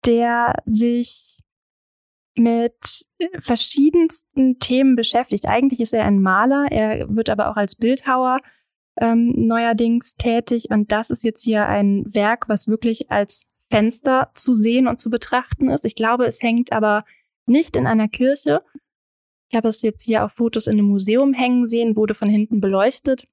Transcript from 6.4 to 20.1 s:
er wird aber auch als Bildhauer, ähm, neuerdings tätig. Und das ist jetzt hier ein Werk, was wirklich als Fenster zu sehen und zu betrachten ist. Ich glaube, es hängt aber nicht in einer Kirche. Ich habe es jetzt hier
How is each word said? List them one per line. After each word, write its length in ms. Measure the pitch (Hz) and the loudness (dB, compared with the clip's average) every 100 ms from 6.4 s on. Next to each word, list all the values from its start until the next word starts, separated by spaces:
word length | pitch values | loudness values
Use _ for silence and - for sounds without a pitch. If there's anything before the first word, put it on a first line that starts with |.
| 240 277 285 | 2 2 0
er 360 | - 214 214 - | 0 -2 -2 -4
wird 160 | 208 226 | -4 -2
aber 200 | 214 - | -2 -2
auch 60 | 214 | -2
als 200 | 202 - | -4 -2
Bildhauer, 640 | 226 269 - 254 254 254 - _ _ _ _ - | 0 0 0 0 0 -2 -6 _ _ _ _ -4
ähm, 320 | 226 233 233 233 | 0 2 2 0
neuerdings 760 | 226 226 233 226 233 233 - | 0 0 0 0 0 0 -4
tätig. 540 | - 240 233 240 240 - | -6 -2 -2 -2 -4 -2
Und 220 | 214 208 | -2 0
das 180 | 208 226 | -4 -4
ist 140 | 240 | -4
jetzt 200 | 226 220 | -4 -4
hier 220 | - 214 208 | -2 0 0
ein 380 | 202 202 196 208 | 0 2 0 -2
Werk, 360 | 208 208 240 - | -2 0 -2 -2
was 200 | 208 - | -4 -2
wirklich 420 | 220 233 226 - | -2 -2 -4 -2
als 340 | 208 202 - - _ _ | -2 0 -2 -4 _ _
Fenster 600 | 220 214 - - 262 - | 0 2 0 0 0 0
zu 200 | - - | -4 0
sehen 320 | 240 214 240 254 | 2 2 2 0
und 140 | 247 | 0
zu 100 | 226 | -4
betrachten 580 | 226 - 247 - - 262 | -4 -2 -4 -4 -2 -2
ist. 160 | 277 | -2
Ich 100 | 226 | -4
glaube, 320 | - 220 240 247 | -4 -2 0 0
es 160 | - | -2
hängt 300 | 240 233 247 | -2 0 0
aber 320 | 226 214 208 - _ _ _ - | 0 0 0 -4 _ _ _ 0
nicht 300 | 262 330 - | 2 2 -2
in 100 | 127 | 0
einer 220 | 220 214 | 2 0
Kirche. 540 | - 254 285 302 302 _ - _ _ _ _ _ _ _ | 0 0 0 0 -2 _ -20 _ _ _ _ _ _ _
Ich 60 | 233 | -2
habe 120 | 226 | -2
es 140 | 220 | -2
jetzt 200 | 226 214 | -4 -4
hier 220 | - | -2